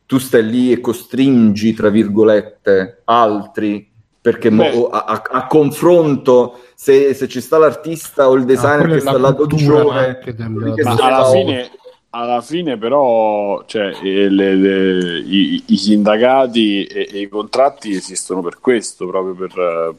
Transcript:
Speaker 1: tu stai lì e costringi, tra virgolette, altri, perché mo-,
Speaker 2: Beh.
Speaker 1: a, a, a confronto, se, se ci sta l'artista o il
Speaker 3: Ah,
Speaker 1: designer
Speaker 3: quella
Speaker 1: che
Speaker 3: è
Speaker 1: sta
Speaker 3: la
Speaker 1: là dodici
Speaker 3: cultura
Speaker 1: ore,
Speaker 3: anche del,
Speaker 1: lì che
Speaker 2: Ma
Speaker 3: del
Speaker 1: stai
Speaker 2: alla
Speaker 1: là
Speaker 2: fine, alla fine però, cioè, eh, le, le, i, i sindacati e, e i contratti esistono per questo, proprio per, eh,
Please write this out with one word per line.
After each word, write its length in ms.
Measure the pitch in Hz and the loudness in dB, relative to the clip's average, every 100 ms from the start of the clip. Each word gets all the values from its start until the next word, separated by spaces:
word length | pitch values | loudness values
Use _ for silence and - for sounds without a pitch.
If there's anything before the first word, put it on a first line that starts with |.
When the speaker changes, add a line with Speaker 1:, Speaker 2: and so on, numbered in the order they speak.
| _ | _
Speaker 1:
tu 120 | 135 | -4
stai 280 | 120 123 110 | 0 0 2
lì 280 | 123 127 | 0 0
e 80 | 120 | 0
costringi, 920 | 123 110 - 120 135 127 110 101 110 | -2 -6 -6 0 2 4 4 2 -2
tra 140 | 110 107 | 0 0
virgolette, 1160 | 104 104 104 110 107 - _ - 98 87 - - | 2 0 2 4 2 0 _ 0 0 0 -10 -2
altri, 800 | 117 113 104 98 - 107 104 - _ _ _ | 2 2 0 -6 -6 -6 -6 -10 _ _ _
perché 300 | 120 110 117 | -2 0 2
mo-, 120 | 107 | 2
Speaker 2:
Beh. 240 | 110 120 120 | 2 0 -2
Speaker 1:
a, 140 | 107 - | -4 -4
a, 180 | 107 - | -6 -4
a 160 | 127 127 | -6 0
confronto, 1120 | 156 143 139 165 175 156 131 120 123 120 - - _ | 2 2 0 2 4 2 0 2 2 2 -6 -20 _
se, 400 | - 135 139 127 | 2 4 4 0
se 120 | 127 | -6
ci 140 | 127 | -8
sta 160 | 117 160 | -2 2
l'artista 720 | 156 - - 165 - - 135 | 2 2 -10 -10 -10 0 4
o 60 | 131 | 4
il 80 | |
Speaker 3:
Ah, 20 | 123 | 2
Speaker 1:
designer 320 | 127 139 147 | 2 2 0
Speaker 3:
quella 160 | 165 | 2
Speaker 1:
che 40 | 156 | 0
Speaker 3:
è 40 | |
Speaker 1:
sta 100 | 135 | 0
Speaker 3:
la 40 | 135 | 2
Speaker 1:
là 140 | 131 | 2
dodici 340 | 139 151 156 143 | 2 0 0 2
Speaker 3:
cultura 200 | 151 147 | 4 2
Speaker 1:
ore, 200 | 135 131 | 0 -4
Speaker 3:
anche 300 | 127 - 113 | -4 -12 -10
del, 180 | 113 | -8
Speaker 1:
lì 200 | 110 - | -6 -6
che 100 | 113 | -2
Speaker 2:
Ma 60 | 143 | -2
Speaker 3:
del 100 | - | 0
Speaker 1:
stai 80 | 127 | 2
Speaker 2:
alla 100 | 131 | 2
Speaker 1:
là 80 | 131 | 2
Speaker 2:
fine, 440 | 135 135 131 123 - - _ _ | 2 0 -6 -8 -18 -20 _ _
alla 300 | 117 120 120 | -10 -4 -4
fine 360 | 117 165 165 117 | -4 -6 -6 -6
però, 840 | 113 143 135 113 110 104 101 95 - | -2 0 2 2 0 -2 -4 -6 -6
cioè, 260 | 110 101 - | -6 -6 -4
eh, 260 | 95 98 101 | -4 0 2
le, 260 | 95 98 95 | 2 2 2
le, 640 | 98 95 95 92 90 85 | 2 2 0 0 -2 -6
i, 420 | - 98 80 85 - | -2 0 0 -4 -2
i 100 | 104 | -2
sindacati 1120 | 104 107 104 107 123 131 131 113 107 101 - | 2 0 2 2 2 2 0 0 0 -2 -6
e, 240 | 101 95 | -8 -8
e 80 | 101 | -8
i 100 | 101 | -8
contratti 640 | 104 107 120 139 - 107 95 | -8 -6 0 0 -2 -8 -8
esistono 480 | - 92 - 92 | -8 -14 -8 -8
per 160 | 85 - | -8 -4
questo, 480 | - 120 - - 92 | -2 -2 -4 -12 -8
proprio 260 | 95 92 | -6 -6
per, 260 | 90 92 92 | -10 -10 -4
eh, 360 | 90 82 82 | -4 -4 -6